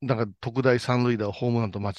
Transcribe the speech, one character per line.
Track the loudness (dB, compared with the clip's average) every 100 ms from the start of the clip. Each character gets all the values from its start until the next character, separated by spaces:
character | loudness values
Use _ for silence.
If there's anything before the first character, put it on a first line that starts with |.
な | -4
ん | -2
か | -2 -6
特 | -6 0
大 | 2 2
三 | 2 2
塁 | 2 0
打 | -2
を |
ホ | -2 0
ー |
ム | 0
ラ | 0
ン |
と | -2
間 |
違 | -4